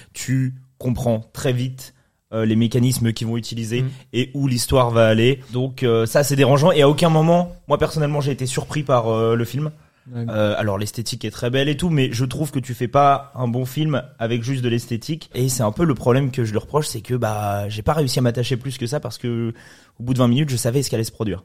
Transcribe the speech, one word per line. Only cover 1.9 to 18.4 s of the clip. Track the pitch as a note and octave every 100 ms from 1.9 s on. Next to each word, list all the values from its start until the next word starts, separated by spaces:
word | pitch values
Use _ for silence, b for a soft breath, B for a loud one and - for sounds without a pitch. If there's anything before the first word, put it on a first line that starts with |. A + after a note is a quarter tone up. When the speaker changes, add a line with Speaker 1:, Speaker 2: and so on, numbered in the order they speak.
| _ _ _ _ A2
Speaker 1:
euh, | A2
les | A2
mécanismes | A#2 B2+ B2 B2 A#2
qu'ils | A2 A2+
vont | A#2
utiliser | A2+ A#2 A2 A#2+
Speaker 2:
Mm. | C3 B B
Speaker 1:
et | A2+ B2+ C#3+
où | C#3
l'histoire | B2 - C3+ A#2+
va | A#2 A2+
aller. | A2 A#2+ C3+ -
Donc, | B2 C3 B2+
euh, | B2+ A2+ A2+
ça, | D3+
c'est | C3 C#3
dérangeant. | C3 C#3 E3
Et | D3+
à | C#3
aucun | D3 E3+
moment, | D#3+ D#3+ F3 F3 - -
moi, | D3
personnellement, | D3+ D#3+ D3 D3
j'ai | C#3
été | C3 C3
surpris | D3+ - D3+
par, | C#3 B2+ A2+
euh, | A2 A2+ A#2
le |
film. | A#2 C3 D3+ D3+ b b C3
Speaker 3:
Ouais. | A#2+ A#2
Speaker 1:
Euh, | G#2+ G#2 G#2
alors, | G#2+ G2
l'esthétique | G#2 - A2 A#2+ G#2+
est |
très | - A#2+
belle | C3+ C#3
et | C#3+
tout, | F3+
mais | D3+ C3
je | A2+ C3
trouve | C3 D#3
que | C#3
tu | B2 A#2+
fais | A#2+
pas | C#3+ C#3+ C3+ - -
un | B2+
bon | A#2+ C3
film | - D#3 C3+ - -
avec | A#2 A#2+
juste | A#2 C3+
de | B2
l'esthétique. | A#2+ - A#2 - D#3+ -
Et | - C3
c'est | C3
un | G#2+
peu | G#2+
le | E3+ B2+
problème | B2+ B2+ C#3
que | B2 A2+
je |
lui | G#2
reproche, | - D3+ D3+
c'est | A2+
que, | G2+ B2
bah, | A2 G#2+ G#2 G2+ G2+
j'ai | G#2+
pas | G#2+
réussi | D3+ C#3 C#3
à |
m'attacher | B2 A#2